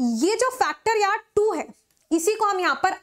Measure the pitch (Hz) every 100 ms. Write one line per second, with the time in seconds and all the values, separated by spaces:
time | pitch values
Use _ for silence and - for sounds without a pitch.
0 | 240 226 330 427 508 494 - - 427 440
1 | 392 440 - - 427 320 - - _ _
2 | - 320 330 440 415 381 339 269 370 370